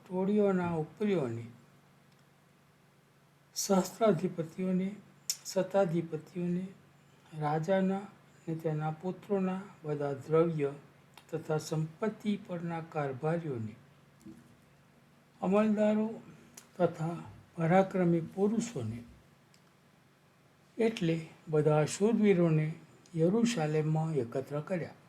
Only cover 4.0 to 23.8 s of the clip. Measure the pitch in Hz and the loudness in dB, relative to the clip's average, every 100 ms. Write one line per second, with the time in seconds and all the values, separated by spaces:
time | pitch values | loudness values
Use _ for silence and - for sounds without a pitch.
4 | 220 175 180 - 160 - 185 185 190 208 | 2 4 0 -4 -10 -6 -2 0 -2 -6
5 | - - _ - - 185 185 196 196 165 | -18 -20 _ -10 -6 -4 0 2 2 0
6 | 165 151 151 180 175 175 190 - - _ | -4 -8 -10 -6 -2 -2 -4 -14 -20 _
7 | _ - - 156 151 147 160 190 190 190 | _ -20 -18 -6 -2 -2 2 2 2 -2
8 | 208 - - - - 160 160 151 156 156 | -6 -18 -20 -18 -8 -6 -4 -4 -4 -6
9 | 185 180 - 202 190 185 202 - 156 147 | -8 -8 -4 -2 0 -4 -10 -14 -6 -4
10 | 143 139 123 156 170 156 139 147 - - | -2 -4 2 4 4 2 -2 -4 -18 -20
11 | - - - 160 - 156 - 156 160 - | -20 -20 -10 -10 -2 -4 -2 -4 -4 -4
12 | 220 214 208 202 - 175 170 165 160 160 | -6 -4 -4 -4 -4 -8 -6 -8 -6 -4
13 | 143 127 151 170 165 123 110 107 - - | -4 -2 -2 -2 -2 -6 -6 -10 -20 -20
14 | - _ - - - - _ _ _ _ | -20 _ -20 -20 -20 -20 _ _ _ _
15 | _ _ _ _ 185 202 214 208 214 214 | _ _ _ _ 2 4 4 4 4 2
16 | 214 233 - - - - - - 175 170 | 0 -4 -14 -20 -20 -20 -20 0 0 0
17 | 160 170 - - - - 160 185 190 190 | -6 -6 -12 -20 -20 -4 4 4 4 2
18 | 180 170 165 - 202 220 - 139 110 117 | 2 2 0 0 0 0 -2 -6 -6 -8
19 | - - - _ _ _ _ _ _ _ | -12 -20 -20 _ _ _ _ _ _ _
20 | _ _ _ _ _ _ _ - 226 226 | _ _ _ _ _ _ _ 0 0 2
21 | 170 165 160 - - 156 151 151 147 - | 0 0 -4 -18 -2 2 4 4 2 2
22 | 202 233 214 185 170 156 156 160 - - | 2 4 4 6 4 4 0 -6 -14 -20
23 | - 165 165 214 233 - 156 156 | -10 2 2 4 2 2 0 0